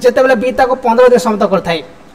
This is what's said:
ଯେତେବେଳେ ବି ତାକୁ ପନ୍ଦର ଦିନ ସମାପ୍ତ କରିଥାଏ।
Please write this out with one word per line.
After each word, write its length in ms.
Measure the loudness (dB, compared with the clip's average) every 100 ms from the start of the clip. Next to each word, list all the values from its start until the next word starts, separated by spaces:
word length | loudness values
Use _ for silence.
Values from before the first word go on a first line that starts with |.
ଯେତେବେଳେ 320 | 0 2 0
ବି 140 | 0 -2
ତାକୁ 220 | -2 -2
ପନ୍ଦର 300 | -2 -2 2 4
ଦିନ 100 | 4
ସମାପ୍ତ 260 | 0 -2 -2
କରିଥାଏ। 340 | -2 -4 -6 -8 -20 -20